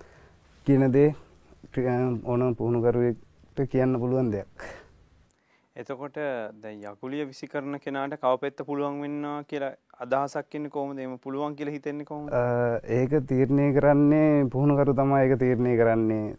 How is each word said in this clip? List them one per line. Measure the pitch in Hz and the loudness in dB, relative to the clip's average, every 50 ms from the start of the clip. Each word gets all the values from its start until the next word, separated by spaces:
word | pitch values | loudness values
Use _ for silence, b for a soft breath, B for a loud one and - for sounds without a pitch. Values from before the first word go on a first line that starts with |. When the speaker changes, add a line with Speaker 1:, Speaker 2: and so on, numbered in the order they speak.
| b b b b b b b b b _ _ _ - | b b b b b b b b b _ _ _ 0
Speaker 1:
කියන | - 139 131 135 131 | 2 2 4 4 4
දේ | 123 139 147 151 147 B B B B B B B B _ - | 4 4 4 4 2 B B B B B B B B _ -18
ක්‍රී-, | - - 135 123 | -10 -6 -4 -2
අ, | 127 127 123 127 127 120 107 | -2 0 0 0 -2 -2 -4
ඕනම | - 123 120 120 127 123 117 | -4 -2 -2 0 0 -2 -2
පුහුණුකරුවෙක්ට | - 110 117 120 120 113 120 117 120 120 120 113 - - _ _ _ _ _ - - 135 - | -2 -2 -2 0 2 2 2 2 2 2 0 0 -4 -8 _ _ _ _ _ -6 -6 -4 -2
කියන්න | - 131 131 131 131 | 0 0 2 2 0
පුළුවන් | 120 120 123 127 131 127 113 | 0 -2 0 0 0 0 0
දෙයක්. | 104 98 - - - - B B B B B B B B B _ _ _ _ _ _ _ _ _ _ _ _ _ - | -2 -4 -6 -10 -16 -18 B B B B B B B B B _ _ _ _ _ _ _ _ _ _ _ _ _ -18
Speaker 2:
එතකොට | 123 117 - 135 123 143 139 - 151 151 143 127 117 107 104 110 107 | -16 -12 -12 -12 -12 -12 -12 -8 -6 -6 -6 -6 -6 -8 -10 -12 -14
දැන් | 110 107 107 104 | -14 -14 -14 -12
යකුලිය | 104 104 101 - 135 131 139 147 147 | -14 -16 -14 -12 -10 -8 -6 -6 -6
විසි | 135 131 - - | -8 -10 -14 -14
කරන | 127 - 147 135 143 143 139 | -10 -8 -8 -6 -6 -8 -8
කෙනාට | - 147 139 135 139 139 151 143 | -8 -6 -6 -4 -4 -6 -6 -2
කවපෙත්ත | - 127 131 127 143 139 - - 135 | 0 0 0 0 -2 -6 -6 -8 -8
පුළුවන් | 139 143 143 143 143 143 143 | -6 -4 -4 -2 -4 -4 -6
වෙන්නවා | 143 143 147 147 147 147 147 147 143 | -8 -8 -8 -8 -8 -8 -8 -8 -10
කියලා | - 151 143 139 135 - - _ _ _ - | -8 -8 -6 -6 -8 -10 -12 _ _ _ -12
අදහසක් | 123 123 131 139 143 135 - 151 143 _ - | -6 -2 0 0 0 -2 -4 -8 -8 _ -8
එන්නේ | 151 151 143 | -10 -8 -8
කොහොමද? | - 147 139 143 139 135 | -6 -6 -6 -6 -6 -8
එහෙම | 131 131 127 123 | -8 -8 -10 -10
පුළුවන් | - 135 135 139 147 147 147 | -10 -8 -6 -4 -4 -6 -6
කියලා | 143 147 147 | -6 -8 -8
හිතෙන්නේ | 151 139 - 151 143 147 147 | -8 -8 -8 -8 -8 -8 -10
කොහොමද? | - 151 147 147 147 | -10 -12 -10 -8 -4
Speaker 1:
අ, | - 123 123 123 120 120 120 120 117 - - - | -2 0 0 0 0 0 0 0 -2 -2 -4 -2
ඒක | 113 123 131 131 147 151 131 | 0 0 0 2 0 0 0
තීරණය | - 135 127 135 127 139 143 143 143 | 0 0 2 2 2 2 2 2 4
කරන්නේ | 135 143 139 147 143 143 147 147 151 156 156 156 151 143 139 | 2 4 4 6 6 6 6 6 6 6 4 4 4 4 2
පුහුණුකරු | 123 131 131 143 147 143 139 139 143 135 | 2 0 2 2 4 4 4 4 2 4
තමයි | 135 139 139 139 139 | 2 4 4 4 4
ඒක | 131 131 135 120 | 4 4 4 4
තීරණය | 127 127 127 113 123 123 123 | 4 2 2 2 2 2 4
කරන්නේ. | 113 117 113 113 113 110 110 110 110 107 104 - | 4 4 4 4 4 2 2 0 0 -2 -6 -8